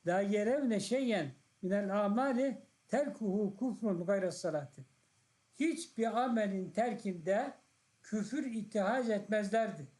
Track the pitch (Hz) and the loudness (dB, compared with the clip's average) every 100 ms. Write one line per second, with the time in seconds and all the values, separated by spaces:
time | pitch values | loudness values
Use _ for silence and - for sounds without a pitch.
0 | 165 185 202 208 214 285 262 208 196 254 | 2 2 2 2 2 2 2 0 0 0
1 | 254 202 143 - _ _ 185 202 202 202 | 2 0 -2 -8 _ _ 0 0 2 2
2 | 202 214 269 240 269 - - _ _ 240 | 2 2 2 2 0 -2 -12 _ _ 0
3 | 285 - 214 196 202 - 254 202 220 175 | 0 -2 0 2 0 0 -4 0 0 0
4 | 175 196 185 - 175 156 135 - 131 _ | 2 2 0 -2 -2 -2 -6 -16 -20 _
5 | _ _ _ _ _ - 320 - - - | _ _ _ _ _ -2 -2 -2 -8 -2
6 | 226 220 254 226 202 190 180 - 240 214 | 0 2 2 2 2 -2 -2 0 0 -2
7 | 202 175 160 202 277 - _ _ _ _ | -4 -4 0 0 0 -8 _ _ _ _
8 | - 214 202 294 269 226 202 214 190 254 | -6 -4 -2 -4 -2 -4 -2 0 2 2
9 | 233 202 202 214 202 226 214 156 135 | 2 0 0 0 2 2 0 -4 -12